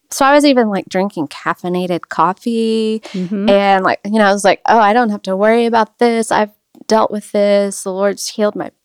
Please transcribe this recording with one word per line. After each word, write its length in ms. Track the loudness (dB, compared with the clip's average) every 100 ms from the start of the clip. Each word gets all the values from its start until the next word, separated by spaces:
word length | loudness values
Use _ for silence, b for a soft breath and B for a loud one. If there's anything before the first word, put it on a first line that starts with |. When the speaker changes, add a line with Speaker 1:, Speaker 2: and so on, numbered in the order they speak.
| -12
Speaker 1:
so 160 | 0
I 80 | 4
was 140 | 4 4
even, 240 | 2 2
like, 160 | -2 -4
drinking 400 | -4 -4 -4 -10
caffeinated 800 | -8 -8 -6 -4 -4 -4 -6 -6
coffee 920 | -2 0 0 -4 -2 -2 -2 -2 -4 -8
Speaker 2:
Mm-hmm. 380 | -8 -6 -4 0
Speaker 1:
and, 340 | 2 4 2
like, 160 | 2 -2
you 80 | -2 2
know, 60 |
I 80 | 2
was 120 | 2
like, 180 | 2 0 2
"Oh, 120 | 4
I 160 | 4
don't 160 | 2 0
have 120 | -4
to 140 | -6 -2
worry 300 | 2 2 2
about 320 | 0 -2 0
this. 340 | 0 0 -2
I've 180 | -2 -2 _ _ -16 -2
dealt 220 | 0 0
with 180 | -4 -6
this. 520 | -2 2 2 0 -6
The 80 | -8
Lord's 360 | -2 -2 -2 -8
healed 260 | -2 -2 -2
my 140 | -12 _